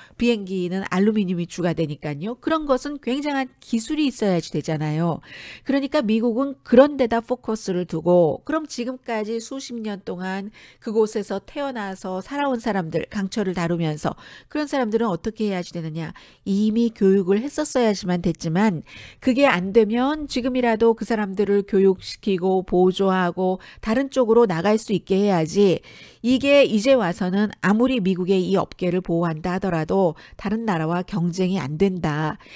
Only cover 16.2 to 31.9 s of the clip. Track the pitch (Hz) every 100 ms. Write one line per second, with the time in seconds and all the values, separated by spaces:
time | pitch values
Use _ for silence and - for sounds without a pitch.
16.2 | - _ 196 196 214 220 233 - 196 196
17.2 | 180 202 285 - - 254 226 196 180 180
18.2 | 175 - 165 170 220 156 - - - -
19.2 | 262 247 277 180 190 226 208 240 269 311
20.2 | 294 254 247 254 240 214 233 226 - 220
21.2 | 202 190 202 202 196 196 190 185 - -
22.2 | 208 185 190 190 180 180 185 185 190 185
23.2 | 175 175 185 185 - - 220 240 277 262
24.2 | 220 226 233 165 202 220 - 185 - 190
25.2 | 208 175 160 175 202 160 - - - -
26.2 | 226 262 277 285 254 208 247 262 175 -
27.2 | 185 196 208 - 185 214 262 254 185 180
28.2 | 180 190 180 190 - - 180 180 180 170
29.2 | 170 156 180 185 190 165 156 196 180 -
30.2 | - - 196 220 226 165 160 175 180 160
31.2 | 175 180 185 190 135 156 196